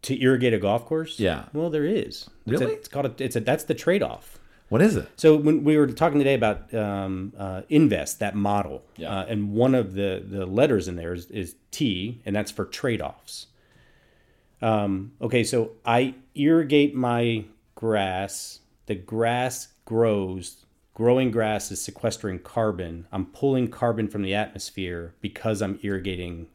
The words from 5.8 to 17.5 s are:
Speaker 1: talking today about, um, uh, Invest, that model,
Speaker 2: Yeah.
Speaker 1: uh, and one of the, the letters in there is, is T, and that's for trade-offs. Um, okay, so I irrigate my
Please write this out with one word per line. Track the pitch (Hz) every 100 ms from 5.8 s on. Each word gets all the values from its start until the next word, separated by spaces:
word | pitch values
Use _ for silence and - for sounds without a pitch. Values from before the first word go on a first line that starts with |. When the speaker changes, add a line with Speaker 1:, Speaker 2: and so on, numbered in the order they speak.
| 143
Speaker 1:
talking | 117 165 147
today | 139
about, | 135 110 101 -
um, | 117 104 101 95 92 98 -
uh, | 98 92 -
Invest, | 151 147 90 69 -
that | 104
model, | 101 101 101 73 67 _ -
Speaker 2:
Yeah. | 82 98
Speaker 1:
uh, | 92
and | 107 104
one | 104 127
of | 131 101
the, | 95 101 95 95
the | 98
letters | 92 101 147 110 90
in | 87
there | 82
is, | 87 87
is | 104 87 - _
T, | - 139 90 101 120 -
and |
that's | 101 104
for | -
trade-offs. | 95 - 131 110 71 - - - - _ _ _ _ _ _ _ _ _ _ _
Um, | 113 107 101 95 104 _
okay, | 117 120
so | 113 123 110 -
I | 120 117 131 131 _
irrigate | - 143 165 143 147 143
my | 139 123 120 120 113 104